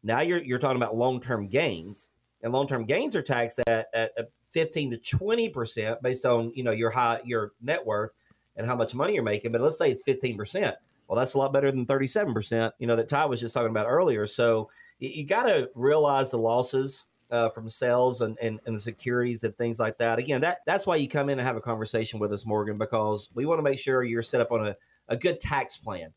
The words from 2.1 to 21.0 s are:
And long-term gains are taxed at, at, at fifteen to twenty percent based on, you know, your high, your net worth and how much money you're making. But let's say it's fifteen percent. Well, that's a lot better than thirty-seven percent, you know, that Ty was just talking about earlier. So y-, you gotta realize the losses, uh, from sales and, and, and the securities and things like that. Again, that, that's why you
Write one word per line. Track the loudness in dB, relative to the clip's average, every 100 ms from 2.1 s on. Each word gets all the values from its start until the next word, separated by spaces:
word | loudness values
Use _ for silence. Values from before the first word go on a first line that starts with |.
| _ _ _
And | -2
long-term | 0 0 -2 0
gains | 0 0 -2
are |
taxed | -2 0 0 0 2
at, | 2 0
at, | -2 -2 -4
at | -10 _ _
fifteen | -2 -2 -2 -4
to | -4
twenty | -2 -2 0 0 0
percent | -2 -6 -4 -4 -2
based | -2 0 2
on, | 2 0 -4
you |
know, | -2
your | 0 0
high, | 2 0 0
your | -2 -2 -2 _
net | -4 -2 0
worth | -2 -4 _ _ _ _ -8
and | -4
how | 0
much | 0 0
money | 0
you're | 2
making. | 0 0 0
But | 2
let's | 2 4
say | 2
it's | 2
fifteen | 0 0 0 -4
percent. | -6 -2 -2 -4 _ _ _
Well, | 0
that's | 2 2
a |
lot | 2
better | 2 2
than | 0 0
thirty-seven | 0 2 0 0
percent, | -2 0 0 0 -2
you | 0
know, | 0
that | 2
Ty | 0 0
was | 0
just | -2
talking | -2 0
about | 0 2
earlier. | 4 4 2 -2
So | 2 4 4 0 _ -20 _
y-, | -10
you | -8
gotta | -2 2 4 2 0 0
realize | 4 6 6 4 2
the | 0
losses, | 2 2 2 0 -2 -6 -16 _ _
uh, | 0 0
from | -2 -12
sales | -2 2 4 4 2
and, | -2 -2
and, | -4 -4 -6
and | -6
the |
securities | -6 -8 -2 0 0 0
and | -4 -2
things | -4 0
like | -2 0
that. | 0 0
Again, | 0 0
that, | 0 -2 -2
that's | -2 2
why |
you | 0